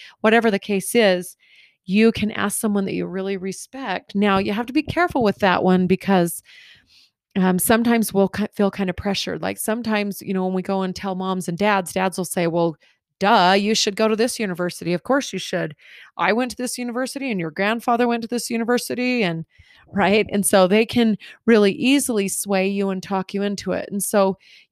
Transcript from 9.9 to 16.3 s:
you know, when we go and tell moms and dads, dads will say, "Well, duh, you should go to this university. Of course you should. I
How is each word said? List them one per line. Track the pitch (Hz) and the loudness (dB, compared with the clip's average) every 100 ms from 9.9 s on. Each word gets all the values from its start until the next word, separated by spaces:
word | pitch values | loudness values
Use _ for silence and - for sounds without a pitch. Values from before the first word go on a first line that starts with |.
| 214 202 190 | -2 -2 -6
you | - | -4
know, | 190 185 | -2 -2
when | |
we | 185 | -2
go | 180 196 | -2 -2
and | 185 180 | -4 -6
tell | 202 185 | -6 -6
moms | 185 185 175 | -4 -4 -4
and | 170 | -2
dads, | 208 202 175 | 0 0 -2
dads | 190 185 180 | -2 -2 -4
will | 170 | -6
say, | - 170 | -2 0
"Well, | 170 170 156 _ _ _ - | 2 0 -2 _ _ _ -2
duh, | 196 226 180 196 | 2 4 6 4
you | 202 220 | 2 0
should | 220 196 | 0 0
go | 220 | 0
to | 214 | 2
this | 247 - | 0 -2
university. | 208 170 175 - 170 | -4 -2 -4 -4 -4
Of | 175 | -4
course | - 269 - | 0 -2 -2
you | 185 | -8
should. | - 180 160 147 - - - - | -6 -4 -6 -8 -20 -20 -16 -4
I | 175 | 0